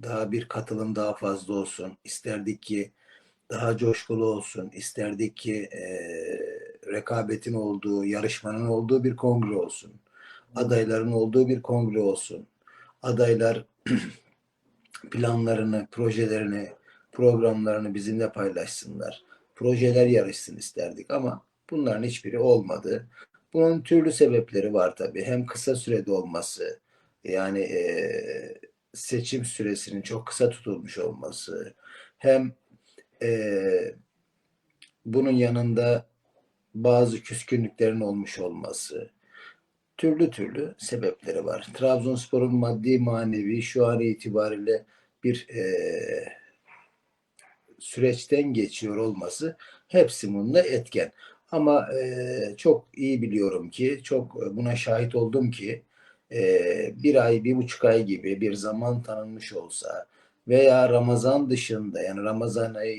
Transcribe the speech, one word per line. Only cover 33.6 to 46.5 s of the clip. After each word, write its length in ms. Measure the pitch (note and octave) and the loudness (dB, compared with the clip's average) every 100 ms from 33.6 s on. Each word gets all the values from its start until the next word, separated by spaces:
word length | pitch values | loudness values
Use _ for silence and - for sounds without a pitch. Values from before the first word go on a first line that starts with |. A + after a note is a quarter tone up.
| F#2+ - - - _ _ _ _ _ _ _ _ - _ A2+ | 2 0 0 -10 _ _ _ _ _ _ _ _ -20 _ -2
bunun 260 | A#2+ C3+ | 0 4
yanında 760 | B2+ A#2+ A#2+ A#2+ A#2 A#2+ A#2+ - _ _ _ _ _ _ | 4 4 2 0 2 2 2 -2 _ _ _ _ _ _
bazı 480 | A2 A#2+ B2 A#2+ A2 | 0 4 6 6 2
küskünlüklerin 800 | - A#2+ - B2 A2 - A2 A2 | -8 -10 -4 -2 -2 2 0 2
olmuş 400 | G#2 G2+ F#2+ - | -2 -4 -6 -8
olması, 720 | F2+ E2+ E2 - - D2+ - _ _ - - - _ _ _ - | -8 -8 -10 -10 -10 -10 -12 _ _ -20 -20 -20 _ _ _ -2
türlü 320 | D#3+ D#3 E3 | 0 2 0
türlü 460 | B2 F#2 A2+ D3+ - | 0 -8 -6 -8 -10
sebepleri 680 | - - F#2+ - - - D#2+ | -8 -4 -4 -4 -6 -6 -4
var. 220 | - - | -6 -10
Trabzonspor'un 800 | - C3 B2+ A#2+ B2+ - B2+ B2 B2 | -2 2 2 0 -4 -2 0 2 2
maddi 440 | A#2+ A2 A#2 B2+ | 0 0 2 2
manevi 600 | A#2+ A2+ A2+ G#2+ G2+ A#2 | 2 0 0 -2 -2 -2
şu 240 | A#2 B2+ A#2+ | -2 2 4
an 140 | A#2 | 4
itibariyle 840 | A#2 G#2+ - G#2 G#2+ G#2 G#2 G#2 - _ _ _ | 0 -2 -2 0 0 -2 0 -2 -2 _ _ _
bir, 260 | B2 A#2+ - | -2 -2 -4
e, 880 | A#2 F#2 F2+ E2+ - - - - - _ | -6 -2 -2 -2 -4 -4 -6 -8 -16 _